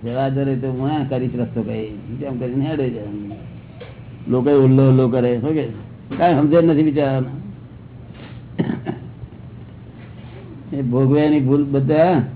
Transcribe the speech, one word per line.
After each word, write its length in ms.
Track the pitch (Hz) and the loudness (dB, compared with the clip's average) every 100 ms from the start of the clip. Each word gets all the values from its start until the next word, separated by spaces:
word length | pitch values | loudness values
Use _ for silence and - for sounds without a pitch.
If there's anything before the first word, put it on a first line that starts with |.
જવા 240 | 113 123 135 | -6 -2 -2
દે 160 | 135 | 0
રે 120 | 139 131 | 0 -2
તો 120 | 135 | -2
હું 240 | 127 135 | -2 -2
આ 120 | 151 135 | -2 -2
કરીશ 220 | 135 127 120 | -2 -2 -2
રસ્તો 260 | 117 117 | -4 -4
કઈ, 240 | 104 110 107 104 95 123 | -4 -4 -6 -10 -12 -10
તેમ 180 | 139 127 | -8 -6
કરીને 280 | 123 127 143 | -4 -2 -2
હેડે 240 | 151 131 | 0 -2
જાય. 140 | 113 104 104 104 107 - - - - - - - - - | -4 -8 -10 -10 -12 -14 -16 -18 -18 -18 -18 -18 -14 0
લોકો 220 | 123 127 | 2 4
ઉલ્લો 380 | 143 131 131 135 | 6 8 6 6
ઉલ્લો 200 | 131 127 | 6 4
કરે, 320 | 123 123 123 | 2 2 0
શું 120 | 127 | 0
કે? 160 | 156 123 107 - - - - | -2 -4 -8 -14 -18 -12 0
કાંઈ 160 | 175 | 4
સમજે 280 | 151 147 165 | 4 6 6
નથી 200 | 165 151 | 6 6
બિચારાને. 440 | 156 143 143 135 131 - - - - - - - - - - - - - - - - - - - - - - - - - - - - - - - - - - 139 | 4 2 0 0 -2 -6 -12 -16 -18 -20 -20 -20 -18 -18 -16 -16 -16 -6 -4 -4 -6 -10 -10 -16 -18 -16 -18 -18 -18 -18 -18 -18 -18 -18 -18 -18 -18 -18 -10 -4
એ 60 | |
ભોગવ્યાની 580 | 127 120 135 147 151 151 | -2 2 4 4 4 2
ભૂલ 240 | 131 143 | 2 2
બધા 580 | 143 139 135 151 170 170 - | 2 0 2 4 4 4 0